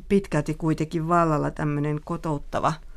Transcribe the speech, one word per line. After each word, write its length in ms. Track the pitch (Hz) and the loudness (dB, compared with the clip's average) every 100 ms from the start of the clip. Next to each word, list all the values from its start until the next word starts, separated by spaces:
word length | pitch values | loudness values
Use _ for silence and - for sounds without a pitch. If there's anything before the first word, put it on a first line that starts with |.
| - | 2
pitkälti 460 | 202 196 151 147 | 2 4 0 0
kuitenkin 540 | 156 160 156 160 170 160 | -2 0 0 0 -2 2
vallalla 420 | 175 165 147 143 | 4 4 2 0
tämmönen 500 | - 151 147 147 151 | -2 -2 0 0 -2
kotouttava 680 | - 170 165 143 - - 143 156 - | -4 -6 -2 -4 -4 0 0 -2 -10